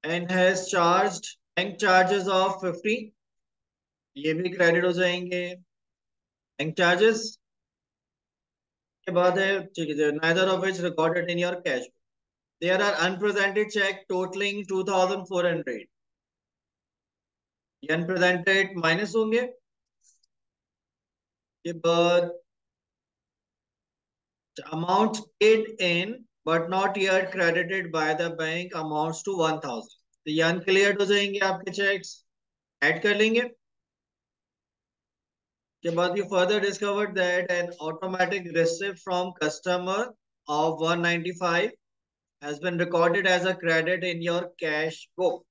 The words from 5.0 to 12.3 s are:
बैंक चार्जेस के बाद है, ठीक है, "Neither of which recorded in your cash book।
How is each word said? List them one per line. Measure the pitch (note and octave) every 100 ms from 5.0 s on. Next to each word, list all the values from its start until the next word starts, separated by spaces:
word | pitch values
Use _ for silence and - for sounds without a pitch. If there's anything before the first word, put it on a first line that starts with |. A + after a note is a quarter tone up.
| F#3 F3+ F3+ F3+ F3+
बैंक | F3+ _ _ _ _ _ _ _ _ _ _ D3+ D#3+
चार्जेस | F3 F3+ A3 A3+ - - _ _ _ _ _ _ _ _ _ _ _ _ _ _ _ _ -
के |
बाद | F3 F3+ F#3
है, | G3 G3 F3+
ठीक | - D#3
है, | C#3+ D3+ D3
"Neither | D#3+ E3+ F#3+
of | F#3
which | F#3+ F3 F3
recorded | D#3+ D#3+ F3 E3+
in | F3
your | F3 F3+
cash | F3 B2+
book। | B2 _ _ _ _